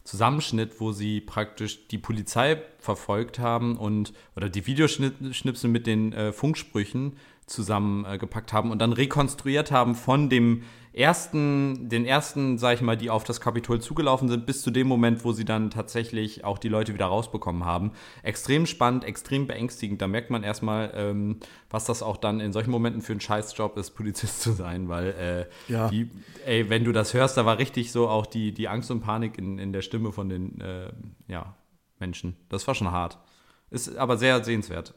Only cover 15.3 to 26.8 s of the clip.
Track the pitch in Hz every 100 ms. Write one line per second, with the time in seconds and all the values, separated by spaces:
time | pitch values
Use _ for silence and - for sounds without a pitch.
15.3 | 110 107 110 110 113 104 117 113 113 107
16.3 | - 104 101 113 107 110 101 95 98 117
17.3 | 107 - 87 87 87 101 - - - -
18.3 | - - 139 165 - 123 127 113 - -
19.3 | 139 135 107 117 - 107 101 98 104 117
20.3 | 120 101 107 110 107 107 - 101 101 104
21.3 | 107 - - - 110 110 113 110 101 107
22.3 | 107 107 98 117 120 117 113 107 107 -
23.3 | 107 107 - 107 104 95 - 107 98 107
24.3 | - 117 101 87 87 92 85 90 87 87
25.3 | 87 87 - - 113 110 104 117 - -
26.3 | - 135 117 107 113